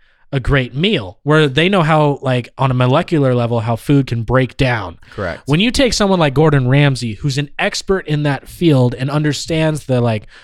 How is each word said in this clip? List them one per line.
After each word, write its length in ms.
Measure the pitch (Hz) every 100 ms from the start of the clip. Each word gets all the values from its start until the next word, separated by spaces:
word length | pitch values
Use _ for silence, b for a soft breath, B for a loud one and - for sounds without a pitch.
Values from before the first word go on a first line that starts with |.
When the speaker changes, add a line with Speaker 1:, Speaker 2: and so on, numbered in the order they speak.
| _ _ _
Speaker 1:
a 80 | 139
great 340 | 117 135 123
meal, 460 | 131 190 190 95 -
where 240 | 143 151 151
they 220 | 127 175
know 140 | 196
how, 360 | 156 156 147 139
like, 280 | 131 127 113 -
on 100 | 131
a 60 |
molecular 600 | 127 127 143 180 156 135 123
level, 240 | 117 120
how 160 | 110 117
food 280 | - 143 131
can 160 | 117
break 320 | 110 127 127 -
down. 420 | 131 117 90 - -
Speaker 2:
Correct. 320 | - 92 80 -
Speaker 1:
When 140 | 151
you 100 | 233
take 220 | - 254
someone 260 | - 202 190
like 160 | 151
Gordon 320 | 135 156 143 123
Ramsay, 480 | 139 143 127 120
who's 240 | 98 151 131
an 120 | 147 -
expert 480 | 190 - - 190 -
in 160 | 151
that 240 | 147 139 -
field 480 | - 175 135 123 117
and 120 | 127
understands 760 | 147 151 135 - 160 160 151 -
the, 140 | 127
like, 260 | 120 110 - B